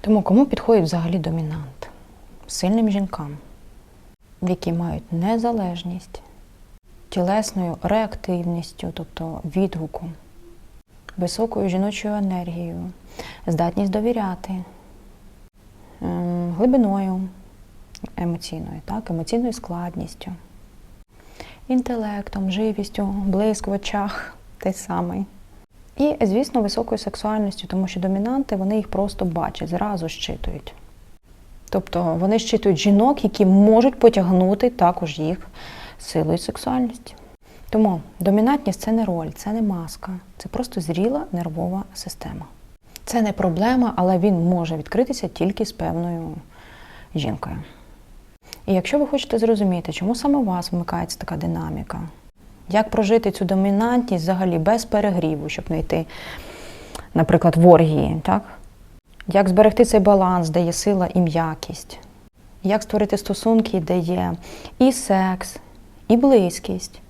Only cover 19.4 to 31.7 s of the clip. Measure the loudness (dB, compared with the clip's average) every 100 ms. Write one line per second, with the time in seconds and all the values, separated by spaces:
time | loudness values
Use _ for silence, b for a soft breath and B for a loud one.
19.4 | -2 -6 -10 -8 -8 -8 -12 -12 -14 -16
20.4 | -18 -20 -20 -20 -20 -20 -20 B B B
21.4 | B B -2 -2 0 -4 -4 -6 -8 -4
22.4 | -2 0 -2 -2 -4 -4 -4 -2 0 2
23.4 | 0 0 -4 -4 -4 -4 -4 -6 -12 -18
24.4 | -20 -6 -6 -6 -6 -4 -2 -4 -8 -12
25.4 | -20 -20 -20 -20 -20 -2 0 2 2 2
26.4 | 0 0 0 -2 -4 -4 -6 -6 -4 -2
27.4 | -2 -4 -6 -2 -2 -2 -2 0 0 -2
28.4 | -2 -2 0 -2 -2 -2 -2 -2 -2 -2
29.4 | -4 -6 -6 -4 -2 -4 -6 -8 -10 -6
30.4 | -6 -8 -12 -20 -20 -20 -20 -20 _ -20
31.4 | -20 -20 -4